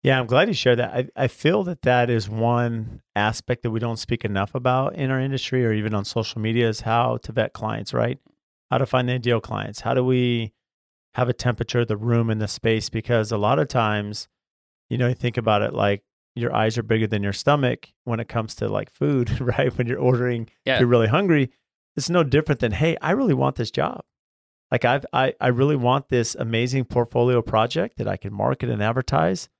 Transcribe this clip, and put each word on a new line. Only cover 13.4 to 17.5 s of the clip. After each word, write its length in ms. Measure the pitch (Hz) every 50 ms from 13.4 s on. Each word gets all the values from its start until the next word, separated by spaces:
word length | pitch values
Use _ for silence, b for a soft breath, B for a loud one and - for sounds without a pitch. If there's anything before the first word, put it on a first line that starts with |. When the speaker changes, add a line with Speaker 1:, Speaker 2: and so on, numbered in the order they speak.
| 101 104 127 151
Speaker 1:
of 80 | 151 -
times, 600 | - 127 113 107 107 104 104 104 104 - - _ _ _ _ _ _ _ _ _ _ _ _ _
you 80 | 131 139
know, 120 | 127 120
you 60 | 123
think 200 | - - 123 113 -
about 240 | 113 110 107 104 104
it, 100 | - -
like, 300 | 113 107 101 101 101 _ _ _ _ _ _ _
your 220 | 123 120 120 -
eyes 220 | 110 107 110 110 120
are 60 | 113
bigger 240 | 110 113 110 110 104
than 140 | 107 104
your 120 | 101 101 98
stomach 560 | - - 143